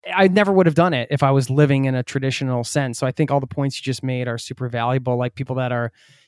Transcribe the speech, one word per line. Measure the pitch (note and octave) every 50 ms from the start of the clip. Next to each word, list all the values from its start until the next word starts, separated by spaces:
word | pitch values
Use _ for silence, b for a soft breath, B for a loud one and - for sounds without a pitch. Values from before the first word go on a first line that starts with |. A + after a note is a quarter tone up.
| _ - -
I | F#3 G3 F#3+
never | F3+ G#3 G#3 G3 G3
would | F#3+ F#3
have | E3+ D3+
done | D#3+ E3 E3 E3
it | B2+ A2+ -
if | C#3+ C3+ -
I | C3+ C#3
was | C#3 C3 -
living | C3 C#3+ D3+ C#3 C#3 C3+ C3+
in | C3+ C3
a | B2+ B2
traditional | - - C3+ C3+ C3+ B2+ - C#3 C3 B2+ A#2+ A#2+
sense. | - - D3 C#3 C3 A#2 -
So | - B2+
I |
think | B2+ - D#3+ C3+ C#3+
all | C#3+
the | C3+ B2+
points | - - C#3 C#3 C3 -
you | -
just | C3+ C3 - -
made | C3 B2+ B2 B2 B2
are | A#2 A#2
super | - - C3 _ B2+ B2
valuable, | A#2 A#2+ A#2 A#2+ B2+ C3+ B2+ B2+ B2
like, | A#2+ B2 B2 _
people | - C3 - C3
that | C3 C3 B2 B2
are | A#2+ A#2+ A#2 b b b b b b b